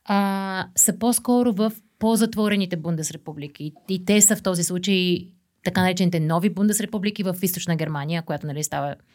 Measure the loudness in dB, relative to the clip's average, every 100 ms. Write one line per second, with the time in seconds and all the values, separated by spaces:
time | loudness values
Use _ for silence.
0 | 0 0 2 -2 -4 -6 -4 0 0 0
1 | 0 0 2 2 2 2 -2 -4 _ -2
2 | 0 2 2 2 0 0 0 -4 -4 -4
3 | -4 -10 -14 -12 -12 -12 -12 -10 -6 -2
4 | 2 6 6 4 0 0 -2 -2 2 2
5 | 2 0 -4 _ _ _ -2 2 2 4
6 | 2 2 0 2 0 2 0 0 -2 -4
7 | -4 -2 -4 -2 -2 -2 -2 -2 -2 -4
8 | -4 -4 -4 -6 -6 -6 -4 -4 -6 -8
9 | _